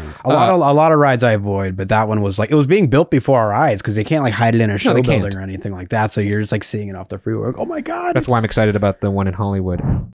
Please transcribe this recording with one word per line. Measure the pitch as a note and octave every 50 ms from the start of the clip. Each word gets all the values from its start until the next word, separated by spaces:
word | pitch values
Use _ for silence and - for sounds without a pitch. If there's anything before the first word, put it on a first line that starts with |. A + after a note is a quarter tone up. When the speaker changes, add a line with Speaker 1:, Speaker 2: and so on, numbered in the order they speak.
| D#2 D2+ - - -
Speaker 1:
A | C3+
lot | D3+ C#3+ - -
Speaker 2:
Uh, | F#3
Speaker 1:
of, | F3
a | D3 C#3+ C#3+
lot | D3+ D#3+ E3
of | D#3+ D3
rides | C#3+ C#3 B2+ A#2 B2
I | A#2+
avoid, | A2 G2+ G2+ G2+ G2 G2 G2 F#2+ F#2
but | G2 F#2+ F#2
that | A2 G#2+ A2 G#2+
one | G#2+ G#2+
was | G2+ G2 G2 G#2
like, | A2 -
it | D3+
was | D3+ C#3+ C3
being | F#3 G#3+ F#3
built | A#2+ C3 C#3+ E3+ -
before | D#3 C3 - C#3+ C3+ A#2+
our | A2 G#2
eyes | G2+ A#2+ D#3 C#3+ G#2+ F#2
'cause | - A2 G2+
they | A2 G#2
can't, | - D#3 D#3 C#3
like, | A#2+ G2+
hide | G#2 A#2+ A2+ A2+
it | A#2
in | A#2 G#2+
a | G2+ G2+
show | - B3
Speaker 2:
No, | D#3 B2+
they |
Speaker 1:
building | B2+ A#2+ A2 G#2 G2+
Speaker 2:
can't. | G2+ G2
Speaker 1:
or | F#2+
anything | F#2+ G2 F#2+ F#2 - G#2 F#2+
like | F2+ F2+ -
that. | A#2 A2 G#2+ G#2+
So | - G#2+
you're | G#2 G2+ G#2 G#2+
just, | G#2+ -
like, | - G2+ -
seeing | - - G#2+ G#2 G2
it | F#2+
off | F2+ F#2+ -
the | G2 G2
freeway. | - A2 A2+ A2 G#2+ A#2+
Like, | C3 -
"Oh | -
my | - E4 D4+
God, | A#3 - E4+ F4 F4 F4 E4+
Speaker 2:
That's | B2+ G2 B2
why | B2 A2+
I'm | A2
Speaker 1:
it's" | G#2
Speaker 2:
excited | - A#2 A2 G#2+ G2+
about | G2+ G#2 G2+ F#2+ -
the | - G2+
one | G2 G2 G2 F#2+
in | F#2
Hollywood. | F#2+ G#2 G2+ G2 F#2+ F#2 F#2 F2+ F2 - - - - - - -